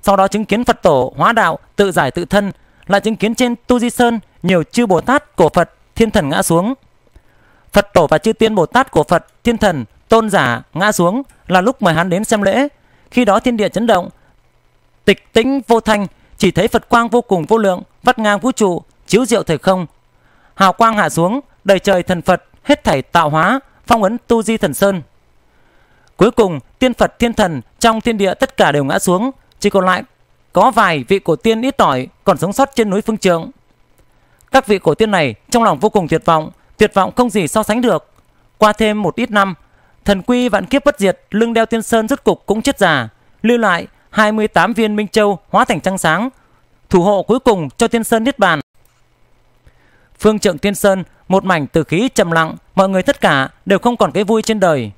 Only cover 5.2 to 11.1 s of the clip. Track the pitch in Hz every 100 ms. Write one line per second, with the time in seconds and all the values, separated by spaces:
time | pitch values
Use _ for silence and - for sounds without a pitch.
5.2 | - - 160 180 165 _ _ - 226 208
6.2 | 147 175 - 165 196 269 _ _ _ -
7.2 | _ _ _ _ _ - 202 - 151 156
8.2 | 220 220 220 214 156 - 269 175 147 170
9.2 | - _ - 233 208 156 113 _ _ 226
10.2 | 220 196 131 117 - 156 202 208 175